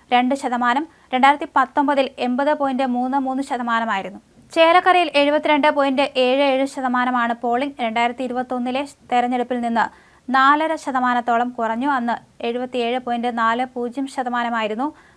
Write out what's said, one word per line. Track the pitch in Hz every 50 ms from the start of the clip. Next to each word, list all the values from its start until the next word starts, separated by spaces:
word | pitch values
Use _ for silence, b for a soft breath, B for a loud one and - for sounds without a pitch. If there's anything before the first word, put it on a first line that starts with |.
| b b 247
രണ്ട് | 247 254 247 277
ശതമാനം. | 277 - 247 247 240 247 240 240 269 320 - b b b b 262
രണ്ടായിരത്തി | 254 254 269 294 277 330 - -
പത്തൊമ്പതിൽ | 285 262 - - 294 285 285 285 269 262 - - -
എൺപത് | 247 247 247 247 277 294 302
പോയിന്റ് | 294 285 269 262 247 269
മൂന്ന് | 254 240 247 247 262 262
മൂന്ന് | 277 262 262 262 262 277
ശതമാനമായിരുന്നു. | - 269 240 240 233 233 226 226 226 202 196 185 185 202 202 _ _ _ _ _ - -
ചേലക്കരയിൽ | 330 330 330 339 359 359 381 359 359 349 311 -
എഴുപത്തിരണ്ട് | 285 285 285 294 302 302 311 302 285 285 302
പോയിന്റ് | 285 285 277 277 269 269 277 277 -
ഏഴ് | 262 254 247 254 277 285
ഏഴ് | 277 254 262 269
ശതമാനമാണ് | 269 - 277 262 254 247 247 247 254 247 247 233 233 233 233
പോളിംഗ്. | 254 240 240 247 277 285 277 -
രണ്ടായിരത്തി | 247 226 220 233 233 247 240 240 262
ഇരുപത്തൊന്നിലെ | 240 240 247 247 247 254 247 240 247 254 269 285 277 - _ _ -
തെരഞ്ഞെടുപ്പിൽ | 247 247 240 247 254 247 240 247 254 247
നിന്ന് | 233 233 233 233 - - b b b b b b b - 247
നാലര | 269 269 277 294 302 311 320 320
ശതമാനത്തോളം | 302 - 285 262 262 247 247 247 240 240 247 233 233 247 247
കുറഞ്ഞു. | 247 - 226 220 226 233 262
അന്ന് | 294 285 247 233 240 220 - - _ _ - -
എഴുപത്തിയേഴ് | 233 233 247 254 254 262 247 233 233 247 254
പോയിന്റ് | 247 240 240 240 233 247 233
നാല് | 233 226 226 233 247 254 254 -
പൂജ്യം | 247 240 240 240 277 269
ശതമാനമായിരുന്നു | 269 - 285 247 240 240 240 240 233 240 226 220 208 214 214 269 311 311 b b b b